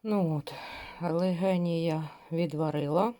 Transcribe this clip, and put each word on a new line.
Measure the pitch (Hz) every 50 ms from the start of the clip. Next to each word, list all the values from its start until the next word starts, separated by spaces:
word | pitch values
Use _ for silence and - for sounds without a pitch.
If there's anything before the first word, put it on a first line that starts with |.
Ну | - 220 208 202 180 160 156 147
от, | - - - - - - - - - - - -
легені | 165 160 160 170 185 185 180 165 190 190 185 175 175 170 170 165 165
я | 170 156 160 156 147 - - - -
відварила. | 165 165 175 160 156 151 160 156 147 147 143 143 151 175 202 233 240